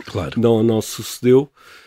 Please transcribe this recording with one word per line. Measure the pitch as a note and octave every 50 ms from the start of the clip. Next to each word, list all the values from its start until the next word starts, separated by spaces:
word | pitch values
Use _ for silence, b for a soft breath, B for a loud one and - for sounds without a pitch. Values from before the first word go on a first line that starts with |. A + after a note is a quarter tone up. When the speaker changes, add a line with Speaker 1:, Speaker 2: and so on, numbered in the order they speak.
| -
Speaker 1:
Claro. | - - G2+ E2+ - - A#2
Speaker 2:
Não, | A2+ A#2 A#2 A2
não | A2 A#2 A2 A2
sucedeu, | G#2 - - - A2+ - - - - B2 B2 C3+ C#3+ - B B B B B B B